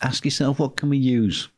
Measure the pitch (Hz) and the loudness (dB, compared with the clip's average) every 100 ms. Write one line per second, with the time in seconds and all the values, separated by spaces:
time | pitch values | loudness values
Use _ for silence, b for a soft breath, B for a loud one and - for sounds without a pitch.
0 | 127 127 139 - 135 139 139 - 147 139 | -6 -2 -4 0 0 0 -2 -2 0 2
1 | 127 120 104 - - | 2 2 2 -2 -8